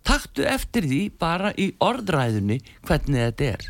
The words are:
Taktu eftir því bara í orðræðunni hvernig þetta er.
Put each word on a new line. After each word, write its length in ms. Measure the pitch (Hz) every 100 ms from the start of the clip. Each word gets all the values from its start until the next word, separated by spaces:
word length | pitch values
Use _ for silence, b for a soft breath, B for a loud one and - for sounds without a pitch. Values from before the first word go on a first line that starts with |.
| -
Taktu 360 | 285 - -
eftir 440 | - 269 - 240 156
því 120 | 135 202
bara 380 | - 165 175 202
í 160 | - 190 -
orðræðunni 800 | 190 254 208 156 120 107 101 117 B B
hvernig 420 | - 156 - 131
þetta 260 | 117 - 143
er. 200 | 95